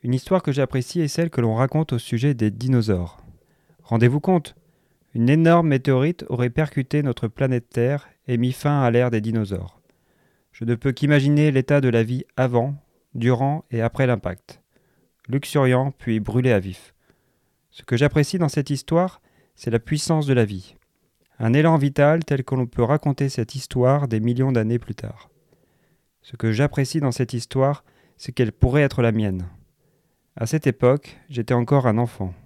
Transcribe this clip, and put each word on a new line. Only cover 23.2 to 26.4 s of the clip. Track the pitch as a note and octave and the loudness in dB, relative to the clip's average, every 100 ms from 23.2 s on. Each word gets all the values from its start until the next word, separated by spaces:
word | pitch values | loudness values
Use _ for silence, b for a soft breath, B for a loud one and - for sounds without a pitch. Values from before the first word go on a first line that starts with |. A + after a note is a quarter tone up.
| C3+ | -2
cette | B2+ A2 C3 | -2 -6 -8
histoire | - B2+ B2 C#3+ C#3 | -6 0 2 2 0
des | A2+ | 0
millions | A2 A#2+ C3 | 0 0 0
d'années | B2 A2 A#2+ | 0 0 -2
plus | - - | -4 -12
tard. | A2 A2 - _ _ _ _ _ _ _ _ _ | -12 -14 -20 _ _ _ _ _ _ _ _ _
Ce | - | -20
que | - | -4